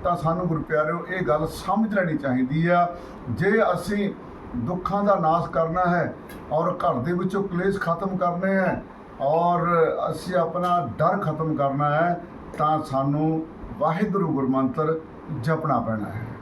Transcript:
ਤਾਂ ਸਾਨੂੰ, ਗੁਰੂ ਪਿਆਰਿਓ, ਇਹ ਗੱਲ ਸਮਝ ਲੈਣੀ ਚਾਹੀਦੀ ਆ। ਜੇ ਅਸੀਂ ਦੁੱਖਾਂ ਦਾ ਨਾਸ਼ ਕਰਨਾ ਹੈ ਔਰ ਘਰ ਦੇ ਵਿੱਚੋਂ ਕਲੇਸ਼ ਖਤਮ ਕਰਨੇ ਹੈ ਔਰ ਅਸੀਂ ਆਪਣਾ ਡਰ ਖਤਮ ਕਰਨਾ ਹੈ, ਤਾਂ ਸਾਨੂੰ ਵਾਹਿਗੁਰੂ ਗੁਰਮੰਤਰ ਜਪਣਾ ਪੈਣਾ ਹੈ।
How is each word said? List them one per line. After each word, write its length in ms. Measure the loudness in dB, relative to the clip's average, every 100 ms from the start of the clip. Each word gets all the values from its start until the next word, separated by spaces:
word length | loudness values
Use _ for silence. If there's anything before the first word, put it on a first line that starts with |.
ਤਾਂ 120 | 0 0
ਸਾਨੂੰ, 300 | 0 0 0
ਗੁਰੂ 160 | -2
ਪਿਆਰਿਓ, 440 | 0 0 2 -2 -4
ਇਹ 180 | -4 0
ਗੱਲ 200 | 2 0
ਸਮਝ 480 | -4 -2 0 2
ਲੈਣੀ 220 | 2 0 0
ਚਾਹੀਦੀ 520 | 0 0 2 2 4
ਆ। 260 | 4 2 -2 -12 -12 -8
ਜੇ 320 | 0 2 4 4
ਅਸੀਂ 400 | 0 -2 0 -2 -4 -14 -16 -8 -4
ਦੁੱਖਾਂ 480 | -4 -4 -2 0
ਦਾ 100 | 4
ਨਾਸ਼ 360 | 4 4 2 0
ਕਰਨਾ 340 | 0 0 2
ਹੈ 300 | 2 2 0 -6 -14 -16 -4
ਔਰ 180 | 0 0
ਘਰ 240 | 0 0
ਦੇ 180 | 0 0
ਵਿੱਚੋਂ 320 | 0 0 -2
ਕਲੇਸ਼ 360 | -2 0 0 0
ਖਤਮ 360 | -2 0 -2 0
ਕਰਨੇ 380 | 0 0 0
ਹੈ 300 | 2 2 -2 -6 -18 -18 -2
ਔਰ 680 | 2 4 4 2 4 4 4 2 -2
ਅਸੀਂ 260 | -4 0 0
ਆਪਣਾ 520 | 2 0 0 0 0 0
ਡਰ 200 | 2 2
ਖਤਮ 380 | -2 -2 -2 0
ਕਰਨਾ 340 | 0 2 2
ਹੈ, 300 | 2 2 0 -6 -16 -14 -2
ਤਾਂ 240 | 2 2
ਸਾਨੂੰ 640 | 0 0 2 2 2 0 -4 -12 -12 0
ਵਾਹਿਗੁਰੂ 500 | 0 2 0 0 0
ਗੁਰਮੰਤਰ 720 | 0 2 2 2 0 0 -2 -6 -16 -10 -4
ਜਪਣਾ 380 | -2 0 2 0
ਪੈਣਾ 260 | 0 -2 -4
ਹੈ। 200 | -6 -8 -10